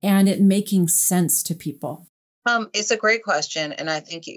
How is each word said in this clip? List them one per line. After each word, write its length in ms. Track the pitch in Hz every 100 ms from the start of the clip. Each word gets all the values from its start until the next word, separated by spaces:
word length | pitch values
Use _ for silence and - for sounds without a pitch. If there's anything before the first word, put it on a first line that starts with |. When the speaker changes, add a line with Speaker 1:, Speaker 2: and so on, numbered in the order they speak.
Speaker 1:
and 280 | 202 196 196
it 100 | -
making 480 | 196 196 208 190 170
sense 560 | - - 180 160 -
to 100 | -
people? 540 | 160 156 - 143 151 175 _ _ _ 240
Speaker 2:
Um, 240 | 233 214
it's 180 | 202 214
a 60 | 220
great 280 | 214 226 208
question. 480 | 151 151 160 151
And 160 | - 160
I 100 | 156
think 240 | - 165 160